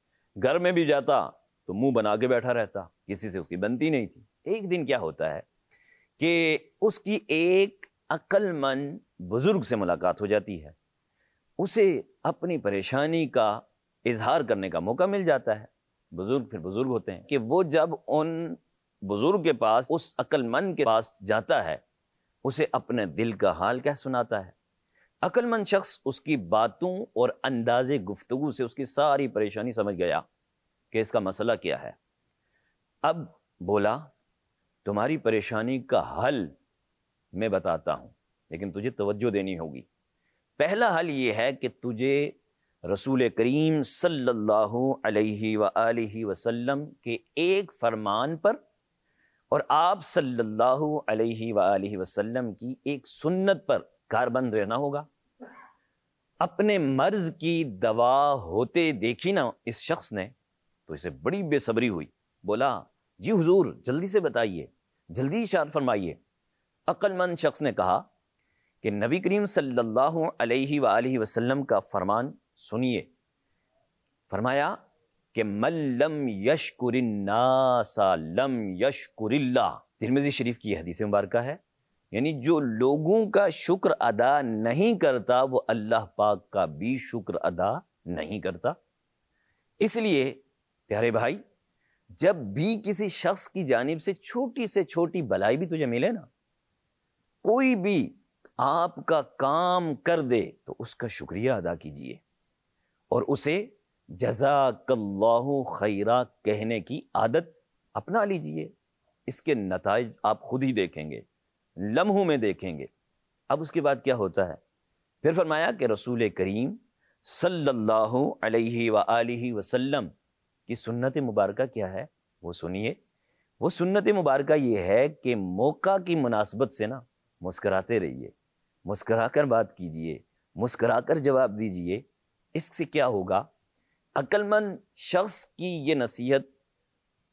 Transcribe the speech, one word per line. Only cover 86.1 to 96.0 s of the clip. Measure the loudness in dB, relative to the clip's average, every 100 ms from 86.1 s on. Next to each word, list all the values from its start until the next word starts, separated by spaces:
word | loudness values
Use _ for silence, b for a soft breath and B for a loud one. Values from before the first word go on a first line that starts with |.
| 0
پاک | 2 2 -2
کا | -2
بھی | -2 -2 -4 -4
شکر | -4 -8 -6 -4
ادا | -2 0 -2 -2 -8 _
نہیں | -8 -8 -6 -6
کرتا۔ | -6 -4 -6 -6 _ _ _ _ _ _ _ _ _ _
اس | 0 2
لیے | 2 2 0 -4 _ _ _ _ _
پیارے | 0 2
بھائی، | 2 0 -2 -10 _ _ _ _ _ _
جب | 0 2 2
بھی | -2 -2 0 0
کسی | -2 -2 -2
شخص | -2 0 0 -2
کی | -4
جانب | 2 2 2 -2
سے | -4
چھوٹی | -6 -6 -4 -4 -4 -2
سے | 0
چھوٹی | 0 0 0 -2
بلائی | -2 0 2 2
بھی | -2
تجھے | -2 0
ملے | 0